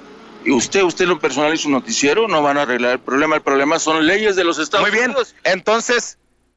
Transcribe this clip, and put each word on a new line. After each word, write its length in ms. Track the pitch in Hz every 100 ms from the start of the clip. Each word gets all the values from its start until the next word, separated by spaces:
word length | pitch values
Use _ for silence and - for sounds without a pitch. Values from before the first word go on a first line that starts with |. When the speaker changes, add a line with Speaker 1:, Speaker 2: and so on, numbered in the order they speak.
| - - - -
Speaker 1:
y 80 | 113
usted, 320 | 147 - 196
usted 200 | 185 - 180
en 40 |
lo 100 | 170
personal 340 | 156 131 151
y 40 | 160
su 120 | 151
noticiero 580 | 131 117 113 139 185 226
no 140 | 160
van 160 | 143 143
a 60 |
arreglar 280 | 127 120 120
el 60 | 123
problema, 360 | - 131 156 151
el 60 |
problema 380 | 151 135 139 165
son 260 | 156 160 156
leyes 300 | 202 214 185
de 80 |
los 160 | 170 151
Estados 260 | 156 202 202
Speaker 2:
Muy 40 | 214
bien, 160 | 247
Speaker 1:
Unidos. 240 | 185 - _
Speaker 2:
entonces, 760 | 165 185 208 226 220 240 - - _ _ _